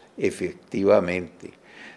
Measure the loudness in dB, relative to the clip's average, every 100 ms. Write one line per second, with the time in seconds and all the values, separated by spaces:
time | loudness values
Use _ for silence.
0 | -20 -4 -4 -2 -6 -8 -8 0 4 4
1 | 4 -2 -6 -12 -20 -20 -20 -20 -20